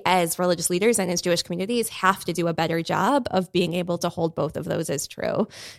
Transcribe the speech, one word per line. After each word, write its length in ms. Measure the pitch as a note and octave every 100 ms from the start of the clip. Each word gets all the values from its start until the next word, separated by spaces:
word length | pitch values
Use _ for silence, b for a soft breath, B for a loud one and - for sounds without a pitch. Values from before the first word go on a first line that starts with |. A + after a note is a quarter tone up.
| -
as 320 | F3+ E3+ -
religious 320 | F3+ F3 -
leaders 280 | F3 A3 A3
and 120 | F3+
as 100 | F3
Jewish 220 | F3+ E3+
communities 460 | - F3 G3 A#3+ A3+
have 360 | - F#3+ G3 -
to 60 |
do 140 | E3+ E3+
a 80 |
better 260 | E3 E3 E3
job 460 | E3 D#3+ G3 C#4 B3
of 200 | F#3+ F3
being 240 | F3 E3+
able 240 | F3 F3 F3
to 100 | F3
hold 260 | - E3
both 220 | E3 D3 -
of 80 |
those 240 | E3 E3 D#3+
as 200 | C3+ -
true, 400 | - - - G#3+ B B